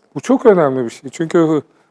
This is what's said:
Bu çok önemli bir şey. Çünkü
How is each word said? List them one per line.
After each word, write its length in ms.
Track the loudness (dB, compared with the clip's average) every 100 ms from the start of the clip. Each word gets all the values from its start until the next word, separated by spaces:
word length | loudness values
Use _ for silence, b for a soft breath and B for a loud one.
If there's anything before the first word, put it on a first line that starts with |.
| _
Bu 60 | -10
çok 260 | -2 2 4
önemli 380 | 4 2 -2
bir 60 | -6
şey. 200 | -10 -16
Çünkü 520 | -10 -2 0 0 0 -4 _ _